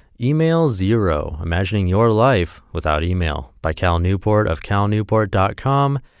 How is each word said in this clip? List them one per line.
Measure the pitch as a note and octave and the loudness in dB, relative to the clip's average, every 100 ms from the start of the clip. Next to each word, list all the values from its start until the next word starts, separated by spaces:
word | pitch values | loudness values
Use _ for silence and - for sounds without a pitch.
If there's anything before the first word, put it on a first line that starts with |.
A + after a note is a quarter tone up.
| _ - | _ -4
Email | B2 D#3 D#3+ E3 D#3 | -2 2 2 2 2
Zero, | F#2+ F#2+ A#2 F#2 D2+ D#2 D#2 | 0 0 2 2 0 -4 -8
Imagining | E2+ E2+ F#2+ G#2+ F2+ | -2 -2 0 0 0
Your | G2 A#2 | 2 2
Life | G#2+ C3 G#2+ E2 - _ | 4 4 2 0 -6 _
Without | E2+ D#2 D2+ E2+ | -6 -2 0 0
Email, | F2+ D#2+ C#2+ - - | -2 -2 -4 -10 -8
by | D#2+ | -6
Cal | D#2 F2+ E2+ | -2 0 0
Newport | F2+ G2 G#2+ G#2 G#2+ | 0 0 0 0 0
of | D#2+ | -4
cal | - G2+ G2+ | -2 0 0
newport | G#2+ G#2+ A2 G2 | -2 0 0 0
dot | G2 G2 G#2 | 0 -2 -2
com. | C3+ C#3 C#3 C#3 - _ | -2 0 0 -2 -8 _